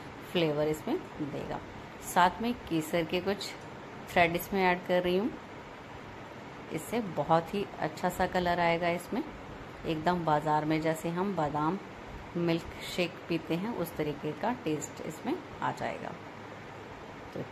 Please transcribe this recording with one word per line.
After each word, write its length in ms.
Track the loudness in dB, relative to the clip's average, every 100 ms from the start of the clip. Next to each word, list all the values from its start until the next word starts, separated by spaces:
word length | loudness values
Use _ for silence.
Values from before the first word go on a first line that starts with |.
| -12 -12 -2
flavor 360 | 2 4 4 2
इसमें 280 | 2 0 -2 -2 -6
देगा। 380 | -4 -4 -4 -6 -8 -12 -12 -12 0
साथ 280 | 6 6 6
में 100 | -2 -2 0
केसर 360 | 0 2 2
के 160 | 2 2
कुछ 320 | 2 0 -2 -10 -12 -12 -12 -12 2
thread 260 | 6 6 4
इसमें 280 | 0 4
ऐड 220 | 6 6 4
कर 140 | 4
रही 140 | 6 4
हूँ, 140 | 2 -2 -10 -14 -14 -14 -14 -14 -14 -14 -14 -14 -14 -12 -8
इससे 260 | -8 -4 -2 -2 0
बहुत 360 | 4 4 4
ही 100 | -2 -2 -2
अच्छा 280 | -4 0 0
सा 180 | 2 2
कलर 340 | 2 2 4
आएगा 280 | 4 4 2
इसमें, 320 | 0 -2 -4 -4 -8 -12 -12 -12 -8 -4
एकदम 380 | 0 2 4
बाज़ार 400 | 4 4 6 4
में 160 | 4 4
जैसे 280 | 4 2 0
हम 260 | 0 0 2
बादाम 420 | 2 2 2 0 -4 -12 -12 -12 -6 0
मिल्क 360 | 2 2 0 -8 -6
शेक 260 | -2 -2 -2 -2
पीते 260 | -2 0
हैं 200 | -2 0 -2
उस 180 | -4 -2
तरीके 360 | -2 -2 -4 -2
का 120 | -2 0
taste 420 | 0 0 -2 -8 -8
इसमें 260 | -6 -4 -4 -6 -4
आ 80 | -4
जाएगा। 380 | -2 -4 -4 -6 -8 -10 -12 -12 -12 -12 -12 -12 -12 -12 -14 -10
तो 100 | -8 -6